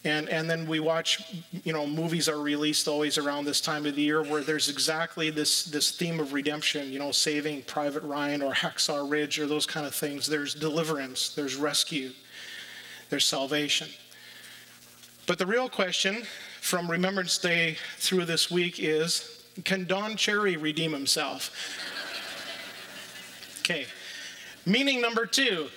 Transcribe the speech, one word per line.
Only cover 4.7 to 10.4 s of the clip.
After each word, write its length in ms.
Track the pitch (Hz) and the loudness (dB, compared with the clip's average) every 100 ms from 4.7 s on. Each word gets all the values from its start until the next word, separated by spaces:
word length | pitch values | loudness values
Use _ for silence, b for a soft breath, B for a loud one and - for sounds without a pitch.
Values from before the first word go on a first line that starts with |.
| 139 143 156 165 - 156 | 2 0 2 -2 0 0
this, 340 | 151 147 - - | 2 4 2 2
this 260 | 147 - | 2 2
theme 280 | - 175 165 | 2 -2 0
of 140 | 143 | 0
redemption, 600 | 139 143 151 156 151 139 | 0 0 0 0 0 -2
you 60 | 135 | -4
know, 120 | 143 | 0
Saving 520 | - - 147 147 147 | 2 4 2 0 -4
Private 400 | 127 - 147 143 | -4 -2 0 -2
Ryan 380 | 151 143 143 147 | -4 -2 0 0
or 120 | 139 | 2
Hacksaw 560 | - 165 - - 147 143 | 2 0 0 0 0 0
Ridge 300 | 151 147 156 | 0 2 0
or 80 | 147 | 0
those 180 | 151 147 | 0 0
kind 200 | 160 143 | -2 -4
of 100 | - | -2
things. 320 | 151 143 135 | -2 -2 0
There's 260 | 151 | 0